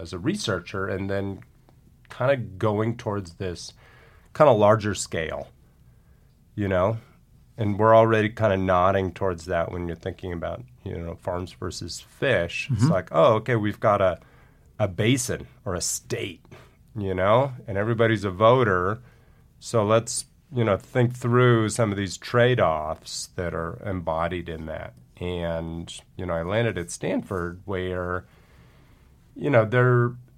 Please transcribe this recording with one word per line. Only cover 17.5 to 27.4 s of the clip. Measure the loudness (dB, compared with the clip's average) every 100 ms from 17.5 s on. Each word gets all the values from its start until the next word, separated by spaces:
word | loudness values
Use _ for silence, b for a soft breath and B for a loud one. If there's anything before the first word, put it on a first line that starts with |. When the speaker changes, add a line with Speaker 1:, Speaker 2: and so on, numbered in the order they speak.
| -4 -6
Speaker 1:
and | -2
everybody's | 0 2 2 2
a | -2
voter. | 4 6 6 4 2 0 -4 b b b b b _
So | -4 0
let's, | 2 2 0 -6 -10 _ _
you | -2
know, | 0 0
think | 0 0 0
through | 0 0 4 6 4 2
some | 0 -2
of | -2
these | -4 -8
trade-offs | -2 2 4 4 2 0 -4 -8 -10 -12 -10
that | -8 -6
are | -4 -6 -8
embodied | -8 -6 -4 -2 -2 -4 -8
in | -10
that. | -10 -10 -12 -18 _ -10
And, | -6 -4 -4 -4 -6 -10 -12 -16 -16 -10
you |
know, | -6
I | -4
landed | -2 -2 -2 -2
at | -8
Stanford | -8 -4 -4 -4 -6